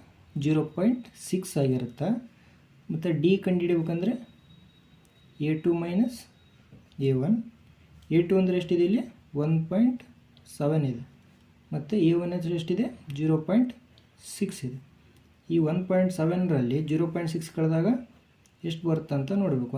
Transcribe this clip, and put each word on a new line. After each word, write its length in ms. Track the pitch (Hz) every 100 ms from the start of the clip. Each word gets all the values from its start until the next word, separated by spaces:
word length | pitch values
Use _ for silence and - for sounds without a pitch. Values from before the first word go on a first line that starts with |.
| - _ _ 151
ಜೀರೋ 180 | 143 156 - -
ಪಾಯಿಂಟ್ 280 | 208 247 - - -
ಸಿಕ್ಸ್ 260 | 185 185 151
ಆಗಿರುತ್ತೆ. 440 | 135 127 120 - 160 240 - - - - _ _ -
ಮತ್ತು 180 | 160 175 151
D 100 | 165 196 196
ಕಂಡುಹಿಡಿಬೇಕಂದ್ರೆ 680 | 180 175 170 160 170 190 254 - - - - - _ _ - _ _ _ - 151
ಎ 20 | 156
ಟು 80 | 175 170
ಮೈನಸ್ 360 | 170 180 240 - - _ _ - _ - - - 135
ಎ 20 | 127 147
ಒನ್, 80 | 226 - - - - - - - 160
ಎ 40 | 170
ಟು 40 | 190
ಅಂದರೆ 160 | 185 180
ಎಷ್ಟಿದೆ 220 | 175 175 175
ಇಲ್ಲಿ? 140 | 233 - - _ 143
ಒನ್ 100 | 151 160 160
ಪಾಯಿಂಟ್ 320 | 185 247 247 - - - - - -
ಸೆವೆನ್ 300 | 147 156 139
ಇದೆ. 120 | 117 - - - _ _ _ _
ಮತ್ತು 200 | 151 - 214 165
ಎ 20 | 170
ಒನ್ 100 | 175 175
ಅಂದರೆ 180 | 165 170
ಎಷ್ಟಿದೆ? 260 | 160 180 247 - - 143
ಜೀರೋ 180 | 156 156 156
ಪಾಯಿಂಟ್ 220 | 214 247 - - _ _ _ - -
ಸಿಕ್ಸ್ 240 | 202 - 127
ಇದೆ. 100 | 131 - - - - _ _ -
ಈ 60 | 165 151
ಒನ್ 100 | 175 185
ಪಾಯಿಂಟ್ 220 | 185 185 -
ಸೆವೆನ್ರಲ್ಲಿ 600 | 160 180 175 143 120 139 156
ಜೀರೋ 160 | 156 165
ಪಾಯಿಂಟ್ 200 | 170 165 160
ಸಿಕ್ಸ್ 160 | - -
ಕಳೆದಾಗ 280 | 160 160 190 247 - - _ _ _ _ 165
ಎಷ್ಟು 140 | 160 170
ಬರುತ್ತೆ 260 | 160 156 143
ಅಂತ 120 | 135 196
ನೋಡಬೇಕು. 280 | 185 131 120